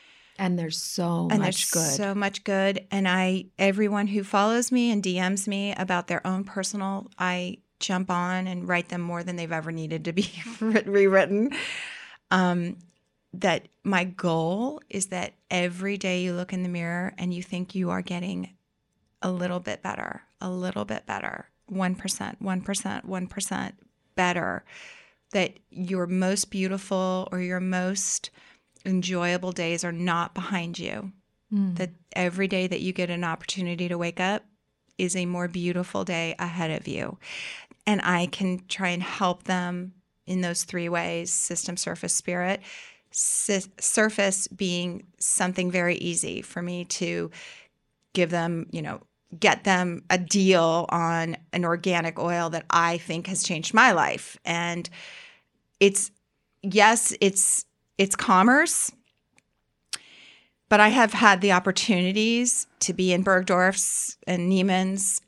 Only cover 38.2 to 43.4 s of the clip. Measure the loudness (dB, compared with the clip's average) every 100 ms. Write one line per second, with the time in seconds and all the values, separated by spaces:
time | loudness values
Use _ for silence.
38.2 | 0 -2 -2 -2 -6 -4 -2 -2 -4 -2
39.2 | 0 0 -2 -2 -2 -6 -8 -14 _ _
40.2 | -4 -2 0 -2 -4 -4 -2 -2 -2 -4
41.2 | -4 -4 -2 -4 -4 -6 -6 -4 -2 -2
42.2 | -2 -2 0 -2 -6 -18 -20 -20 _ -2
43.2 | 0 0